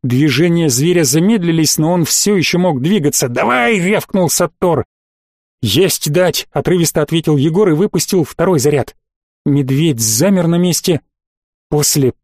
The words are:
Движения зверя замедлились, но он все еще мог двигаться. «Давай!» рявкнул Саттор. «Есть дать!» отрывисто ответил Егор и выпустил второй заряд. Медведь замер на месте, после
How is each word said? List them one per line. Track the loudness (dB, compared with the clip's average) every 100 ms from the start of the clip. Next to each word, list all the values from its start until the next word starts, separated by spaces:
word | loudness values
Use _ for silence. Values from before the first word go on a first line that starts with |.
Движения | -2 0 0 2 0 2 0
зверя | 0 0 0
замедлились, | 0 2 2 0 0 0 0 0
но | 0
он | 0 0
все | 0 2 0
еще | 0 0
мог | 0 0
двигаться. | 0 0 0 -2 -4
«Давай!» | -2 0 0 0 0
рявкнул | 0 -2 -2 -2 0
Саттор. | 0 -4 _ -2 -2 -4 _ _ _ _ _ _ _
«Есть | -2 2 2 0 -2
дать!» | 0 0 -2 -6
отрывисто | -4 -2 0 0 -2
ответил | -2 -2 0 0
Егор | 2 2 2
и |
выпустил | 2 0 -2 -2 -2
второй | -2 -2 0 2
заряд. | 2 0 -4 _ _ _ _ _ -2
Медведь | 0 0 0 0 -2
замер | -2 0 2 2 2
на | 0
месте, | 0 -2 -2 -4 _ _ _ _ _ _ _
после | -2 0 0 0 -2